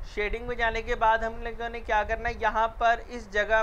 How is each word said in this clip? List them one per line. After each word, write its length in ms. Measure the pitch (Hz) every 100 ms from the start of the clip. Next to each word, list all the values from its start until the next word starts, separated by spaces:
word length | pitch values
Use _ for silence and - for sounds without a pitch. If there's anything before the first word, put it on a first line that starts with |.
| -
Shading 400 | - 208 220 240
में 80 | 240
जाने 260 | 233 226
के 120 | 226 233
बाद 280 | 220 226
हम 160 | 226 226
लोगों 260 | 233 220 233
ने 120 | 233
क्या 200 | 220 214
करना 240 | 214 220 233
है, 120 | 226
यहाँ 280 | 220 220 226 226
पर 240 | 233 233 233
इस 200 | 240 208
जगह 300 | 208 202 220